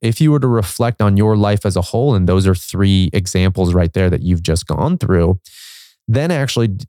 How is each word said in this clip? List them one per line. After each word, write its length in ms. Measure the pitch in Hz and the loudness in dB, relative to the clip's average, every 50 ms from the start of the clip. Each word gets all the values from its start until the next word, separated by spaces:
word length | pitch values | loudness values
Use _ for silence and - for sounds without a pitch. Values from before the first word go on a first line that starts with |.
| - | -4
If 180 | 117 113 - | -4 0 2
you 100 | 156 151 | 2 2
were 80 | 147 143 | 2 2
to 80 | 131 | 2
reflect 540 | 127 120 113 98 - - - 117 120 117 - | 2 0 0 0 -2 -4 -2 -2 -2 -2 0
on 160 | 107 101 98 | 0 2 2
your 200 | 98 107 110 110 | 4 2 2 2
life 280 | 104 104 101 104 101 - | 2 2 2 0 0 -2
as 120 | 101 87 | -2 -2
a 40 | 92 | -2
whole, 340 | 90 - - 113 131 147 120 | -4 -2 -2 -2 0 0 2
and 140 | 95 90 87 | 2 2 2
those 180 | 92 95 92 | 2 2 2
are 80 | 95 92 | 2 0
three 560 | 90 - - - 90 98 98 98 95 92 87 - | 0 -4 -8 -6 -4 0 0 2 2 2 0 -2
examples 580 | 87 87 - - 92 92 95 92 - 92 87 87 | -4 -4 -2 -2 0 0 0 0 0 0 0 2
right 200 | 90 85 82 - | 2 0 0 0
there 160 | 95 92 90 | 0 0 0
that 120 | 85 - - | 0 0 0
you've 200 | 87 90 82 87 | -2 -2 -2 0
just 240 | 80 80 85 - | -2 -2 -4 -4
gone 320 | - 76 76 101 156 180 170 | -4 -4 -2 -2 -2 -2 -2
through, 420 | - - 92 85 85 90 92 - - - - - - - - - - - _ _ _ | -2 0 2 2 2 2 0 -2 -4 -12 -20 -20 -20 -20 -20 -20 -20 -20 _ _ _
then 240 | - 113 131 151 175 | -2 -2 0 0 0
actually 380 | 175 147 139 127 - 120 117 110 | 0 -2 -2 -2 -2 -2 -2 -2
d-, 160 | 95 98 - | -2 -6 -10